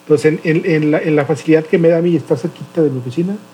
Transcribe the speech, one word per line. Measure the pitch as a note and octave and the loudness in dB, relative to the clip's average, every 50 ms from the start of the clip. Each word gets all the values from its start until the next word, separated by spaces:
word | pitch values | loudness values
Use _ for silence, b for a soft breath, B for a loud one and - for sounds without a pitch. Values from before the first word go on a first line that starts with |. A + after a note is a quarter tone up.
| B | B
Entonces, | - D3+ C#3 - D#3 D#3 - - | 0 0 2 2 0 0 0 -2
en, | F3 D#3 E3 - | -2 -2 0 0
en, | G3 | 0
en | D#3+ D#3 D3+ D3+ | 0 0 0 0
la, | D3+ E3 | 0 0
en | - E3 D3+ D3 | 0 0 0 0
la | C#3+ | 0
facilidad | C#3+ D#3+ - - D#3+ D#3 D#3+ D#3 | 0 -4 -4 0 2 2 2 2
que | - - F3+ | 0 0 2
me | E3+ E3 | 4 4
da | E3+ E3 | 2 2
a | |
mí | E3+ F3+ E3+ | 0 0 0
estar | D3+ C3 - D#3+ C3+ | -2 0 -2 -4 -4
cerquita | - E3+ - - D3 - - E3+ | -4 -8 -10 -10 -18 -10 -2 0
de | D#3+ C#3+ | 0 0
mi | C3+ B2+ | 0 -4
oficina | A#2+ B2+ A#2+ E3 E3+ F#3 G3+ G#3 - - | -8 -6 -4 -4 -4 -4 -4 -8 -10 -16